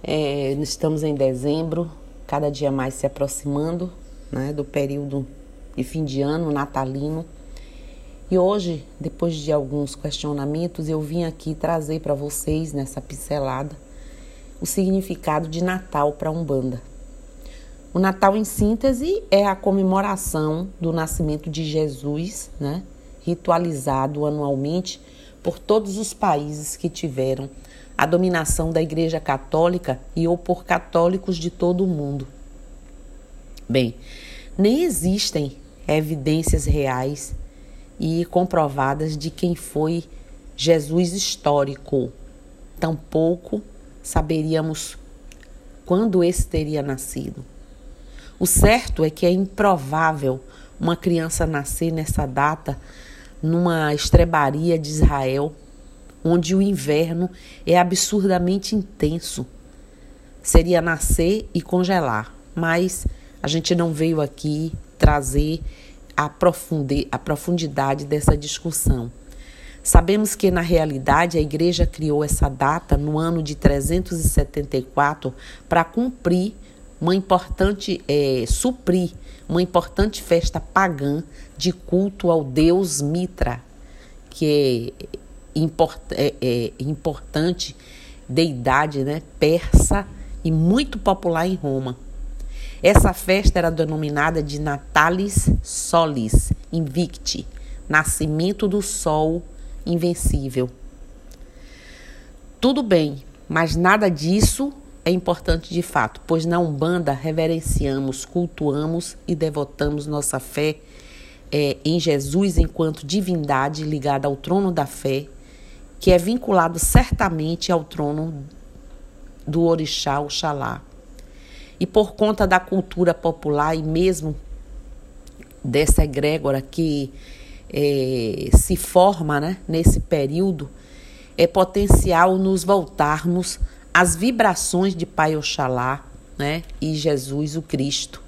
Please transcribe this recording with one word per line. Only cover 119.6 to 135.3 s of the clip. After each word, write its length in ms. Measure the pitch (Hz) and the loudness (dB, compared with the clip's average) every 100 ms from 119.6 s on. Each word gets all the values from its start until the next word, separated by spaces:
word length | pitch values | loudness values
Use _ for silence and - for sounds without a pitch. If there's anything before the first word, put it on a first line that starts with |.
Orixá 560 | 170 165 156 - - 143 | 2 2 0 -4 -2 -2
Oxalá. 640 | 147 - 165 143 120 120 - - - - - - - - - - | -2 -4 -2 -2 -4 -6 -12 -20 -20 -20 -20 -20 -20 -20 -20 -6
E 80 | 185 | 2
por 240 | - 208 | 2 2
conta 340 | - 208 208 190 | 2 0 2 4
da 140 | 185 | 2
cultura 540 | 185 190 185 - 175 | 2 -2 -2 2 2
popular 640 | 165 170 160 151 147 151 160 | 2 -2 -2 -2 0 0 0
e 40 | |
mesmo 540 | 156 160 185 170 156 147 - - - - - - - - - - - - | -2 2 2 0 -4 -8 -10 -16 -14 -18 -16 -20 -20 -20 -20 -20 -20 -10
dessa 400 | 135 143 151 - | -2 2 6 6
egrégora 580 | 151 135 147 156 143 135 | 4 2 0 0 0 -2
que, 520 | 135 - 160 147 135 - - - - - - | -2 -2 0 0 -4 -10 -20 -20 -20 -20 -10
é, 800 | 143 147 139 131 131 113 104 151 | 0 2 2 0 0 -2 -4 4
se 220 | - - 185 | 4 4 -2
forma, 640 | - 180 185 180 156 147 | 2 6 6 4 0 0
né, 180 | 156 185 - | 0 -6 -4
nesse 340 | 160 170 165 | 4 4 4
período, 680 | - 160 139 156 196 160 143 - - - - - - - | 2 0 2 0 0 -2 -8 -14 -20 -20 -20 -20 -16 2
é 100 | 170 | 4
potencial 920 | - 185 202 202 - 190 170 180 185 | 4 2 2 4 6 6 6 6 4
nos 280 | 190 190 170 | 2 0 4
voltarmos 920 | 196 160 - 147 156 170 175 175 - - - - | 2 2 0 0 2 0 0 -2 -4 -6 -6 4
às 240 | 170 180 165 | 6 6 4
vibrações 800 | 220 233 214 180 - 175 196 175 | 2 4 2 2 0 2 2 0
de 120 | 170 | -6
Pai 280 | - 156 | 0 2